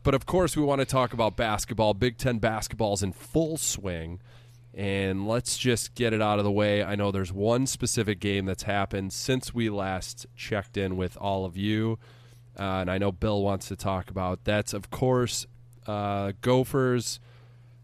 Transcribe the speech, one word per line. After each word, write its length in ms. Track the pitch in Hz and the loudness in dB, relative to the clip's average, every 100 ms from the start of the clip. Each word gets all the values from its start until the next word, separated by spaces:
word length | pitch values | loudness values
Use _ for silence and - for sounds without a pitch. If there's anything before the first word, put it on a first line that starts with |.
but, 100 | 143 | 2
of 120 | 131 - | 2 2
course, 300 | 180 170 156 | 2 4 2
we 60 | |
wanna 220 | 143 139 | 2 2
talk 280 | 131 131 123 | 2 2 2
about 240 | 117 110 98 | 2 0 2
basketball. 560 | 113 104 - 110 107 | 0 0 -2 2 2
Big 240 | 98 123 117 | 4 0 0
Ten 200 | 131 117 | 0 2
basketball's 640 | 110 107 - 107 101 101 | 0 0 -6 -2 0 2
in 100 | 98 | 0
full 440 | - - 151 160 160 | -4 -2 0 0 -2
swing, 640 | - - 98 85 82 87 - - - - - | -2 -2 -4 -4 -6 -10 -14 -20 -20 -20 -18
and 520 | - 101 98 98 95 101 | -6 -2 0 0 0 0
let's 300 | 117 - - | 0 -2 0
just 360 | 123 117 - | 2 2 -2
get 180 | - 117 | 0 0
it 80 | 110 | 2
out 160 | 107 104 | 2 4
of 60 | |
the 80 | 104 | 2
way. 320 | 101 104 104 | 4 4 2
I 100 | 95 | 0
know 160 | 101 101 | 0 0
there's 220 | 98 90 | 0 -4
one 340 | 95 107 120 131 | 0 2 2 0
specific 540 | - 123 - 104 92 | -2 -2 0 0 0
game 240 | 101 98 95 | 0 0 0
that's 160 | 90 | -4
happened 480 | - 101 98 101 98 | -2 0 0 -2 -4
since 400 | - - 131 - | -6 -2 -2 -2
we 160 | 120 113 | -2 -2
last 560 | 101 95 92 - - - - | -2 -2 -4 -6 -12 -18 -14
checked 400 | - 107 - 101 | -4 -4 -2 -2
in 200 | 95 92 | -2 -2
with 200 | 90 - | -4 -4
all 280 | 101 98 95 | -4 -2 -4
of 100 | 90 | -2
you, 420 | 104 107 113 110 - - - - - - | 0 2 0 -2 -8 -20 -20 -20 -20 -8
uh, 40 | 98 95 | -4 -2
and 80 | 90 | 0
I 80 | 95 | 0
know 120 | 98 | 0
Bill 300 | 90 110 104 | 0 0 2
wants 240 | 101 98 - | 0 -2 -4
to 80 | 98 | -6
talk 340 | 101 92 - | -2 -2 -4
about. 340 | 95 90 92 | -4 -4 -2
That's, 300 | - 104 - | 0 0 -2
of 160 | 104 - | -6 -8
course, 560 | - 127 123 123 - - - - - - | -2 2 2 0 -4 -8 -16 -20 -16 -6
uh, 460 | 104 101 101 98 98 | -4 -2 -2 -2 -2
Gophers 760 | 123 127 127 135 127 123 113 - - - - - - - | 2 4 4 2 2 2 -2 -10 -14 -20 -20 -20 -20 -20